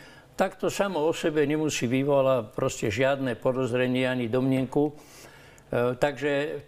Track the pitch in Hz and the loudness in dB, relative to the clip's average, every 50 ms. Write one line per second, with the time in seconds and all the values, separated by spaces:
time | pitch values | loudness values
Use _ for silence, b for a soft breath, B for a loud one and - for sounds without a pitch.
0 | B B B B B B B - 190 196 - - - 170 - - 196 202 185 156 | B B B B B B B -2 -2 -2 -2 -4 -4 -4 0 0 0 0 0 0
1 | 147 165 160 - - 170 151 156 147 135 151 156 156 147 - - - 117 127 131 | 0 0 0 0 -2 0 2 2 2 2 2 0 0 -2 -2 -2 -2 0 0 0
2 | 135 143 143 139 131 131 131 123 110 110 - - 131 131 - - - 117 101 113 | 0 2 2 4 4 4 2 2 0 -4 -6 -4 -4 -4 -4 -2 -4 -2 0 2
3 | 135 135 143 135 135 127 113 - - 135 123 127 131 117 120 127 127 127 127 127 | 2 2 2 0 -2 -4 -4 -2 -2 -2 0 0 0 0 0 0 0 2 2 0
4 | 131 127 127 127 120 110 113 131 127 135 131 131 131 120 - 143 147 151 147 - | 0 0 0 -2 -2 0 0 0 2 2 2 0 0 0 0 0 0 0 -2 -6
5 | - - - - - - - - - - - - - - 127 120 120 123 127 120 | -20 -20 -20 -20 -20 -20 -20 -20 -20 -20 -20 -20 -10 -4 -2 0 0 0 0 0
6 | - 147 135 123 139 147 143 139 143 160 151 147 - | 0 0 0 0 -2 0 0 0 -2 -4 -6 -8 -2